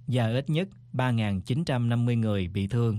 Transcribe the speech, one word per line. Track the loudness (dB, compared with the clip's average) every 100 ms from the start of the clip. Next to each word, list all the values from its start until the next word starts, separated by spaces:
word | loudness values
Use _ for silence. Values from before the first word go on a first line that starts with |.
| -4
và | 0 2
ít | 0 0
nhất | -2 -2 -8 -8
ba | -2 0
nghìn | 2 0 -2
chín | -2 -2
trăm | 0 0 0
năm | 2 2
mươi | 2
người | 2 0 -2
bị | -2 -2
thương | 0 0